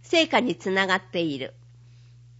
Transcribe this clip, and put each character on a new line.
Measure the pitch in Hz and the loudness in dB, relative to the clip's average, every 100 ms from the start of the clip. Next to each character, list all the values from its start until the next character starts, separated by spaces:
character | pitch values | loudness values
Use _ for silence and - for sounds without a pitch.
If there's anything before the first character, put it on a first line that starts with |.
成 | - 339 320 | 0 2 2
果 | 240 | 2
に | 247 165 | 0 -4
つ | 202 | -2
な | 190 190 | -2 0
が | 190 | 0
っ | |
て | - 180 | -2 -4
い | 170 139 | -4 -4
る。 | 131 - - - - - - - - - | -10 -14 -20 -20 -20 -20 -20 -20 -20 -12